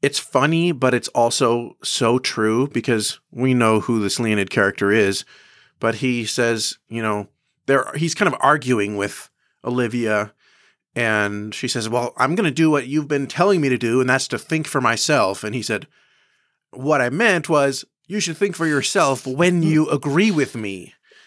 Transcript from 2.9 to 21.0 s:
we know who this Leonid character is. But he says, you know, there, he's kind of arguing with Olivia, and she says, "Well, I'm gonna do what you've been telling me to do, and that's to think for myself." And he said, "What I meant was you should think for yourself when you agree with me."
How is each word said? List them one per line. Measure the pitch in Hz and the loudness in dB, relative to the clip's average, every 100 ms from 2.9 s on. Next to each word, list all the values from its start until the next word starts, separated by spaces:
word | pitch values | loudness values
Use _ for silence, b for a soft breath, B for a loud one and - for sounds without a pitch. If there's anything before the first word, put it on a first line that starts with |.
| 113 107 - _ | 0 -2 -8 _
we | 117 131 | -4 0
know | 127 113 110 | 2 4 2
who | 101 113 | 2 0
this | 101 - | 0 -2
Leonid | 113 104 95 | 0 0 0
character | - 101 - 101 | 2 2 2 2
is. | 110 98 98 - b b b b b | 4 2 0 -8 b b b b b
But | 117 107 | -4 -2
he | 127 120 107 | -2 -2 -4
says, | - 117 113 - - - | -2 0 0 -4 -8 -10
you | 117 | -6
know, | 110 104 101 _ _ _ - | -4 -4 -6 _ _ _ 0
there, | 139 - 156 | 0 0 -2
he's | 165 - | -2 0
kind | 190 | -2
of | 131 | 2
arguing | 135 151 127 117 101 104 | 2 2 2 0 0 -2
with | 104 - - _ _ _ | -4 -6 -18 _ _ _
Olivia, | - 123 120 120 110 104 104 _ b b b b _ - | -6 -2 -2 -2 0 -2 -2 _ b b b b _ -4
and | 117 107 101 104 104 - | 0 0 0 -4 -8 -8
she | 123 | -4
says, | 120 110 | -4 -2
"Well, | 123 120 - | -2 -2 0
I'm | 131 180 | 0 2
gonna | 180 | 0
do | 131 160 | 2 2
what | 147 123 | 2 0
you've | 151 143 | -4 -2
been | 143 139 | -2 -2
telling | - 190 185 | 0 2 4
me | 139 | 2
to | 123 | 0
do, | 117 123 | 0 2
and | 127 | 2
that's | 131 - | 0 0
to | 120 | -6
think | - 160 151 | -4 -4 -2
for | 139 | 0
myself." | 120 113 - 143 98 98 | 0 0 0 2 2 -2
And | 104 120 | -6 -6
he | |
said, | 107 104 - _ _ _ _ _ _ _ _ | -4 -6 -6 _ _ _ _ _ _ _ _
"What | - 139 147 | -6 0 2
I | 123 | 2
meant | 147 233 175 147 | 2 2 2 2
was | 151 139 135 - _ - | 2 2 -2 -10 _ -8
you | 202 | -6
should | 165 160 | -4 -2
think | 196 170 | -2 0
for | 160 | -2
yourself | 143 - 196 147 127 131 | 0 0 2 2 0 -2
when | 135 180 175 | 0 2 2
you | 160 156 156 | 2 2 2
agree | 143 147 151 214 | 0 0 2 2
with | 160 131 120 | 2 -2 -4
me." | 104 95 - _ | -8 -10 -14 _